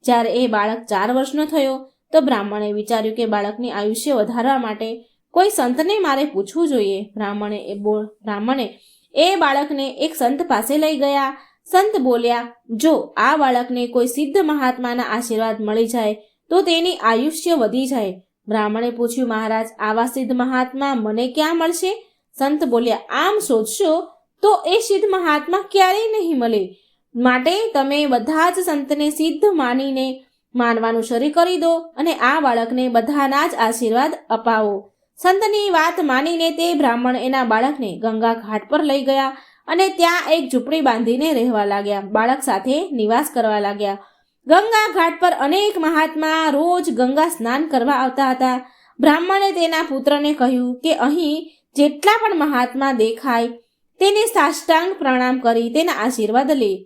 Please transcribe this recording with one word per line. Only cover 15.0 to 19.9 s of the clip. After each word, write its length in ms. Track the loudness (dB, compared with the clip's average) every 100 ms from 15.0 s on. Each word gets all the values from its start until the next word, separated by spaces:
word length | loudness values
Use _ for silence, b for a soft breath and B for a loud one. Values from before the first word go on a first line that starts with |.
આશીર્વાદ 580 | -4 -4 -2 -2 -2 -2
મળી 260 | -2 0 0
જાય 280 | 0 -2 -4 B B _
તો 100 | 0
તેની 360 | 2 2 0 0
આયુષ્ય 580 | 2 2 0 -2 0
વધી 320 | 2 2 0 -2
જાય." 360 | -2 -4 -8 _ _ -6
બ્રાહ્મણે 420 | -2 -2 -2 -4
પૂછ્યું, 380 | -2 -2 -2 -2
"મહારાજ, 400 | -2 -2 -4 -4 -6
આવા 280 | -2